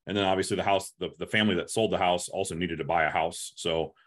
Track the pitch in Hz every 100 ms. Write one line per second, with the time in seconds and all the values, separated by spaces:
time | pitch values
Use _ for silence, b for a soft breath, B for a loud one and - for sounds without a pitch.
0 | - 101 95 95 92 95 101 98 - -
1 | 87 - 90 110 107 87 - 113 104 87
2 | 90 90 - 95 98 82 90 80 76 82
3 | 76 80 82 - - - 85 82 78 b